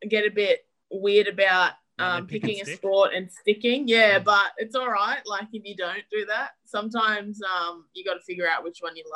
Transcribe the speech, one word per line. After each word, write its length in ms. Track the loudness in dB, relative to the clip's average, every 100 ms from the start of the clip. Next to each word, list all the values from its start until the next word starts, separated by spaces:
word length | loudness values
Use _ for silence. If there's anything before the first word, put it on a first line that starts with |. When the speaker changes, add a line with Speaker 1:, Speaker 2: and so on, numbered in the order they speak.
| -2
Speaker 1:
get 180 | 0 0
a 60 |
bit 340 | 0 2 0 0 _ _
weird 380 | -4 2 4 4
about, 460 | 2 4 4 2 0 _ -6
Speaker 2:
Yeah, 120 | -2
they 40 | -2
Speaker 1:
um, 80 | -4
Speaker 2:
pick 160 | -6
and 60 | -4
Speaker 1:
picking 120 | -4
a 40 | -8
Speaker 2:
stick. 120 | -6
Speaker 1:
sport 340 | 0 4 4
and 180 | 2 -8
sticking. 560 | -6 0 0 2 0 2
Yeah, 320 | 6 6 6
Speaker 2:
Mm. 40 | 4
Speaker 1:
but 260 | 2 2 -2
it's 180 | -6 -4
all 140 | -2
right. 320 | 0 0 -4 -6
Like, 220 | -8 -8
if 100 | -12 -14
you 100 | -8
don't 280 | -6 -6 -8
do 140 | -8 -4
that, 260 | -4 -6 -12 _
sometimes, 760 | -6 -4 -2 0 0 -4 -8
um, 440 | -4 -4 -4 -8 _
you 100 | 0
gotta 180 | 0 0
figure 260 | -6 -4 0
out 140 | 0
which 160 | -2 -10
one 140 | -12 -12
you 80 | -8